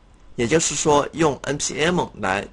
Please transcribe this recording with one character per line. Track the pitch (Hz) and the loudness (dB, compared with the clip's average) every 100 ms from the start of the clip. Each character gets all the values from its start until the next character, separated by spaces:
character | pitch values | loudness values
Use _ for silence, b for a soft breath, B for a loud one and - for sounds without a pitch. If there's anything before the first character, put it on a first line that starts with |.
| _ - - - | _ -20 -12 -4
也 | 120 | 2
就 | 165 | 2
是 | - 147 | 2 -2
说 | 156 143 - | 2 4 2
用 | 151 156 127 | 0 0 0
N | 131 143 | -6 -6
P | - 113 | -4 -2
M | 160 175 113 104 | 0 0 -4 -4
来 | 98 101 - | -2 -2 -4